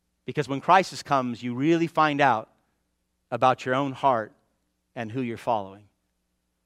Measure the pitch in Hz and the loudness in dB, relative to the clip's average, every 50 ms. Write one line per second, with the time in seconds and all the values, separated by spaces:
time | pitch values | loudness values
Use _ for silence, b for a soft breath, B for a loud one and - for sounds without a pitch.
0 | _ _ _ _ - - 127 151 139 123 139 135 - - 175 196 180 - 143 - | _ _ _ _ -14 -8 -6 -6 -4 -4 -6 -4 4 4 6 6 4 2 -8 -14
1 | - - 143 131 127 123 117 - 120 123 120 127 143 160 170 165 170 165 - 160 | -4 0 0 0 0 -2 -6 -6 -8 -8 -6 -2 0 2 2 2 0 -2 2 2
2 | 156 151 143 139 143 131 113 110 - _ _ _ _ _ _ _ _ _ _ _ | 2 2 2 2 4 4 4 2 -2 _ _ _ _ _ _ _ _ _ _ _
3 | _ _ _ _ _ - 123 117 131 131 123 - - 131 127 135 143 135 131 - | _ _ _ _ _ -10 -4 2 2 2 2 2 -2 -2 -2 -2 -2 -4 -6 0
4 | - 139 123 113 107 - _ _ _ _ _ _ _ _ _ _ _ _ - 127 | 2 2 2 2 -2 -8 _ _ _ _ _ _ _ _ _ _ _ _ -10 -10
5 | 113 104 113 135 127 117 113 101 - 131 117 107 98 95 98 101 104 98 _ _ | -10 -8 -6 -6 -6 -6 -6 -6 -2 -2 -2 -2 -2 -8 -16 -20 _ _ _ _
6 | _ _ _ _ _ _ _ _ _ _ _ _ _ | _ _ _ _ _ _ _ _ _ _ _ _ _